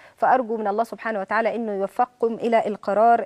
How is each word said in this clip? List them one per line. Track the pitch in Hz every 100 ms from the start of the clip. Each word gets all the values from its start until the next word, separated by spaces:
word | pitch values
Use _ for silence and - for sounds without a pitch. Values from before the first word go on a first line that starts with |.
| - _
فأرجو | 202 254 220 226
من | 214
الله | 202
سبحانه | 226 202 226 220
وتعالى | 190 214 233 214
إنه | 226
يوفقكم | 196 190 - 247 _ 233
إلى | 226 233 226 220
القرار | 202 - 202 233 233